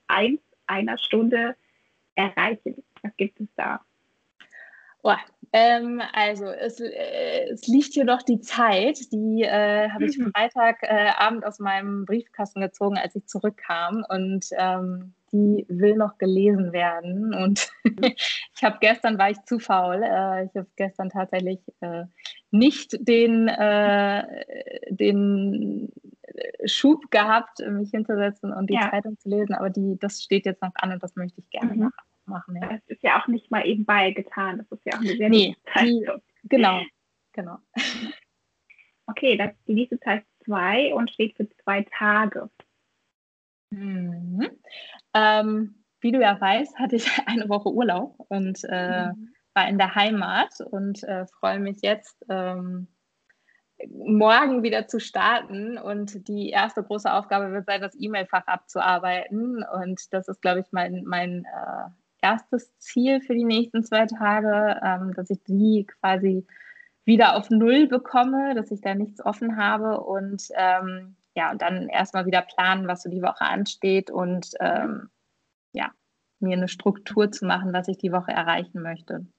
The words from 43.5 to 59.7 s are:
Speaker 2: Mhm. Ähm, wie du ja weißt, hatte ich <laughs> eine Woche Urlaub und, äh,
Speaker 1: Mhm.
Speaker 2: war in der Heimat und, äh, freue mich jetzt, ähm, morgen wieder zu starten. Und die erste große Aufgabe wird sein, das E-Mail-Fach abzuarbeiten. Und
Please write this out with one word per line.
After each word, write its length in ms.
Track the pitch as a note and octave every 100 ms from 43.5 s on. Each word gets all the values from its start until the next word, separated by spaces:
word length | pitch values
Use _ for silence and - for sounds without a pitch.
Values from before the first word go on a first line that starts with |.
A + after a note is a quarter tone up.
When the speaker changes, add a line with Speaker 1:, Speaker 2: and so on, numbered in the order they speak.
| _ _
Speaker 2:
Mhm. 760 | G3+ G3 F#3+ F3 E3+ F3 F3+ D#4 - - - - - _
Ähm, 640 | G#3+ G#3+ G#3+ G#3+ G#3+ G#3+ - _ _
wie 100 | A#3
du 100 | B3+
ja 180 | G#3+ G3+
weißt, 380 | F#3+ G#3+ C#4+ -
hatte 160 | C4 A#3
ich 100 | -
<laughs> 200 | - -
eine 240 | A3+ G#3+
Woche 200 | G#3 G3+
Urlaub 420 | - A#3+ F3+ C4+ - -
und, 340 | G3 F#3+ F#3+ -
äh, 400 | F3+ F3+ F3+ F3+
Speaker 1:
Mhm. 240 | G#3+ A3+ _ _
Speaker 2:
war 140 | G3 F#3
in 100 | G3
der 180 | F#3+ G#3
Heimat 640 | G#3 G#3+ F3+ F#3+ G4 -
und, 420 | - G3 G3 G3+
äh, 220 | - F#3 F#3
freue 340 | _ F#3+ G3
mich 220 | G3 G3
jetzt, 420 | G3+ G#3+ - _ -
ähm, 580 | F#3+ F3+ F3+ F3+ F#3 F#3 _ _ _ _ _ _ _ _ _ -
morgen 760 | - - G#3+ G#3+ A#3 C#4+ B3+
wieder 240 | A3+ A3 G#3+
zu 120 | A3+
starten. 800 | - - G3 A#3 - G3 G#3+ A#3+
Und 500 | - G#3 G3+ G3+ F#3+
die 220 | G#3 G3+
erste 340 | G3+ A3 A3
große 280 | G3 G#3 G#3
Aufgabe 400 | F#3+ G3+ G3 G3
wird 140 | F#3+ F#3+
sein, 160 | G3
das 140 | G3 -
E-Mail-Fach 480 | G#3 G#3 F#3 F#3 -
abzuarbeiten. 1160 | F#3 - F3+ F3+ F3+ F3+ F3+ - G#3 A#3+ A#3+
Und 500 | -